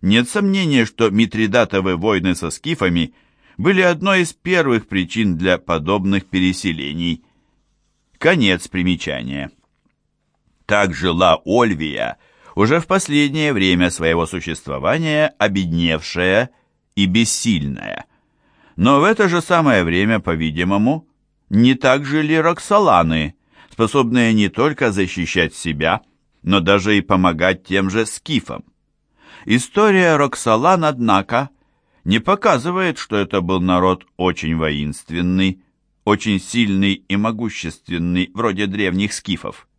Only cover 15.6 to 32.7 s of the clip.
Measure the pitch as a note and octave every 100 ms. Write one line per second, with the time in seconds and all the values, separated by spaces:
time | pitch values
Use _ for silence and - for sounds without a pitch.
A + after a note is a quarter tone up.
15.6 | F2+ E2 E2+ D#2+ - E2+ F2+ G2 B2+ _
16.6 | _ _ _ - F#3 F3+ A#2 - - E2
17.6 | C#2 A#1+ G1+ G1+ - _ _ _ _ _
18.6 | _ - G#2 C#3 E3+ A3 G3+ E3+ - F3
19.6 | D3+ A2 E2+ F2 G#2 A2 F2+ E2 D#2+ D2+
20.6 | F2 G2+ A2 D#3 - _ _ _ _ G2+
21.6 | A#2+ C3 C3 C3+ C#3+ D3+ D3+ D#3+ D#3+ E3+
22.6 | - G#3 G3 F#2+ E2 D#2+ D2+ - _ _
23.6 | - - A2+ C#3+ A#2+ B2 A#2 A2 G2+ F#2+
24.6 | C#3 - B2+ G2 F#2 - E2 - E2 -
25.6 | E2+ D2 D#2 G#2 _ _ _ _ - G2
26.6 | E2+ G2+ G2 G#2 F2+ F#2+ F2+ D#2+ F2+ F#2
27.6 | - F#2+ F#2+ G2 A2 - - C3+ - -
28.6 | - _ _ _ _ _ _ - - A#2+
29.6 | - - G#3+ F#3+ F3+ D3+ C#3+ - - A2
30.6 | D3 F#3 D#3 C3+ A#2 G2 G2 A#2+ C#3 _
31.6 | _ _ _ _ - G#2+ A2+ G3 G#3+ C#3+
32.6 | C#3